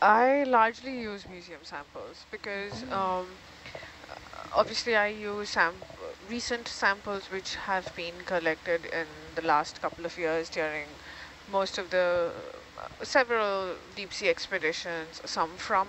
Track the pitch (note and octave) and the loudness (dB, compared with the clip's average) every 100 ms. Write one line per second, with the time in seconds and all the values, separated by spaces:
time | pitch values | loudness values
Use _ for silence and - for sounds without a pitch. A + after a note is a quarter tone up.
0 | G3 G#3+ B3+ C#4 C#4 B3 A3 A3+ B3+ B3+ | 8 10 8 6 6 8 6 4 -6 -4
1 | A3 G3+ F#3 F#3 F3 D#3 - D#3 C#3+ C#3 | -4 -6 -10 -14 -12 -14 -10 -10 -10 -12
2 | G2+ - - G#3+ G#3+ G3+ G3+ A3 B3+ G3 | -12 -14 -12 -10 -6 -4 -4 -6 -4 0
3 | F#3+ F#3 F#3 F#3 - - - - - - | 2 0 -2 -10 -18 -16 -14 -14 -14 -16
4 | - - - - - - A3 A3+ A#3+ A3 | -16 -14 -14 -12 0 2 4 2 2 4
5 | G#3 G#3+ G#3 G#3 G#3 A3 E3 F#3 - - | 2 0 -6 -4 -2 4 4 2 -12 -12
6 | - - F#3+ A#3 - A#3+ A#3 - G#3+ G3+ | -12 -12 -8 -6 -4 -4 -4 0 2 2
7 | G#3 G3 - F#3+ F#3 - - F#3+ F3+ - | -2 -6 -4 -8 -6 -6 -2 -2 -2 -8
8 | E3+ F3 F3+ F#3 E3 D#3 - E3+ D#3+ - | -8 -8 -2 0 2 0 0 -2 0 -4
9 | D#3 - D#3+ - D#3+ D3+ D3+ - D#3+ - | -4 -8 -8 -4 4 4 4 -4 -6 -4
10 | E3+ - E3 E3 E3 F3+ D#3 D3+ D3 D3 | -8 -4 0 0 -2 -2 -2 -4 -8 -12
11 | - - - - - G3 F#3+ - F3+ F#3 | -16 -14 -16 -16 -2 0 0 -2 0 2
12 | F3+ F3 E3+ - D2 - - - - - | 4 4 2 -2 -10 -12 -16 -12 -12 -10
13 | G#3+ D4 A#3+ A#3 G#3 G3 F#3+ - - - | 2 4 6 4 2 0 -2 -6 -10 -12
14 | F#3+ - G3+ E3 - F#3 D#3+ E3+ F3+ E3 | -10 0 2 2 0 -2 0 -2 -4 -6
15 | D#3+ - - G#3 D#3+ F3+ - G3+ | -6 -10 -6 0 0 -2 2 2